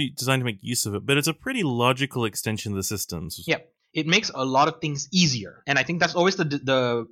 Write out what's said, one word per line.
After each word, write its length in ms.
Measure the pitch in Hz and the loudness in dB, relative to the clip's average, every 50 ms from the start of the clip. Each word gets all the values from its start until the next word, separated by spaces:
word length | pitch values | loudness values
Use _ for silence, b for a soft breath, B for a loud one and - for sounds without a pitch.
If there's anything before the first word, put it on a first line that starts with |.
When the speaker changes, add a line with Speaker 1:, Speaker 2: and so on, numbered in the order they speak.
| 147 127 - | -2 -2 -2
Speaker 1:
designed 240 | - 127 127 135 131 | -4 0 2 2 2
to 60 | 123 | 2
make 140 | 123 101 95 - | -2 -4 -6 -6
use 240 | 110 123 - - | -6 -4 -2 -2
of 80 | 110 101 | -2 -4
it, 100 | 101 98 | -4 0
but 140 | 98 139 147 | 0 0 2
it's 100 | 143 160 | 2 0
a 60 | 160 | -4
pretty 280 | _ - 254 269 247 185 | _ -6 -6 -4 -2 0
logical 600 | 139 120 117 120 123 131 123 139 135 - 127 117 | 0 0 4 4 4 4 4 0 -4 -2 -2 -2
extension 480 | 107 - - - 113 107 101 - 104 101 | -2 -2 -4 -4 -4 -4 -4 -4 -4 -4
of 40 | |
the 60 | 95 95 | -4 -4
systems. 640 | - 107 98 - - 87 82 80 78 - - 87 | -4 -4 -6 -6 -6 -6 -8 -8 -8 -10 -10 -2
Speaker 2:
Yep. 240 | - 156 - - _ _ _ _ _ - | -2 -2 -2 -2 _ _ _ _ _ -6
It 160 | 156 - 160 | -4 -2 2
makes 200 | 180 214 220 - 127 | 2 0 0 -2 -4
a 100 | 135 131 | -4 -2
lot 220 | 131 131 131 147 | 2 4 4 4
of 140 | 156 156 - | 4 2 -2
things 280 | - 156 143 139 - - - | -4 -6 -4 -4 -6 -2 2
easier. 500 | 180 180 147 127 117 95 82 - - - - | 4 4 4 4 0 -6 -8 -14 -14 -4 -2
And 100 | 143 - | 0 0
I 60 | - | 0
think 160 | - 175 170 | 0 0 0
that's 160 | 175 165 160 | 0 0 2
always 180 | 180 175 190 190 | 4 2 2 2
the, 100 | 190 170 | 0 -2
the 600 | 151 143 139 127 131 135 131 127 120 120 117 113 117 | -2 -2 -4 0 2 2 2 2 2 0 -2 -4 -6